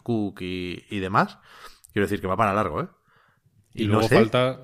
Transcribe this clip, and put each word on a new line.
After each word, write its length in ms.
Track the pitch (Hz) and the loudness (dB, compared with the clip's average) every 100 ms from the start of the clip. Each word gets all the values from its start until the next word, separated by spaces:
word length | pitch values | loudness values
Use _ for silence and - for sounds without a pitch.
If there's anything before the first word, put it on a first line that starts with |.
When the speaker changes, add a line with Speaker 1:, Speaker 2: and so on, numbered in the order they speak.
Speaker 1:
Cook 400 | - 113 101 - | -4 -2 -2 -6
y, 440 | 92 92 90 87 - | -8 -6 -8 -10 -8
y 100 | 104 | -6
demás. 400 | 95 110 202 - - - - - - | -2 0 0 -6 -20 -20 -20 -20 -6
Quiero 140 | 107 95 | -2 0
decir 160 | 101 | -2
que 60 | 92 | -2
va 100 | 95 | 0
para 160 | 107 | 2
largo, 280 | 101 95 80 | 2 -2 -4
¿eh? 60 | 175 - _ _ _ _ _ _ _ | -8 -12 _ _ _ _ _ _ _
Speaker 2:
Y 100 | - | -6
Speaker 1:
Y 40 | 104 | 0
no 60 | |
Speaker 2:
luego 140 | 110 113 | 2 4
Speaker 1:
sé. 80 | 151 | 4
Speaker 2:
falta, 460 | 110 123 127 131 | 4 2 0 -4